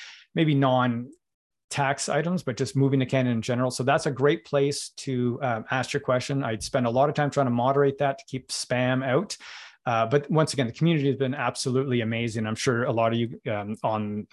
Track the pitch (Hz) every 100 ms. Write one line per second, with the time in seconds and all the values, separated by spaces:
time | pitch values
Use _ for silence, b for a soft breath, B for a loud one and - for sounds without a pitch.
0 | B B B 165 160 139 135 127 123 117
1 | 123 320 _ _ _ _ - - 135 139
2 | - 147 160 180 - 117 131 135 135 135
3 | 127 135 123 117 107 123 127 - 127 156
4 | 156 120 143 165 - 143 139 139 - -
5 | - 127 123 120 135 110 113 131 123 143
6 | - 127 - 139 135 110 - 135 120 120
7 | 147 147 147 143 131 120 127 135 139 139
8 | 143 139 - 131 - - - 123 127 127
9 | 131 135 208 - B B B B - 113
10 | 113 147 147 156 156 131 120 - 160 160
11 | 139 113 131 143 127 - 135 123 139 123
12 | 110 113 117 110 110 110 - 117 123 113
13 | 113 117 117 - 131 104 104 110 117 107
14 | 104 104 -